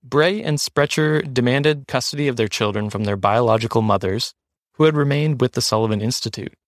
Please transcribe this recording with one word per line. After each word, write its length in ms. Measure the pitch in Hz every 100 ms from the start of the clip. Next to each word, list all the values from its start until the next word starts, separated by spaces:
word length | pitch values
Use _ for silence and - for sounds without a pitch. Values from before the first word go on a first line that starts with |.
Bray 400 | 127 139 160 208
and 180 | 190 147
Sprecher 600 | - - 147 - 156 151
demanded 640 | 147 127 120 135 147 147 135
custody 400 | 131 - 147 143
of 80 | 120
their 120 | 107
children 420 | - 107 104 104
from 140 | 101
their 120 | 104 101
biological 640 | 104 110 120 110 113 117
mothers, 540 | 110 98 92 104 - _ _ _ _
who 100 | -
had 120 | 156 151
remained 440 | 143 143 156 135
with 120 | 123
the 100 | -
Sullivan 380 | - 110 113 104
Institute. 500 | 110 127 113 - - _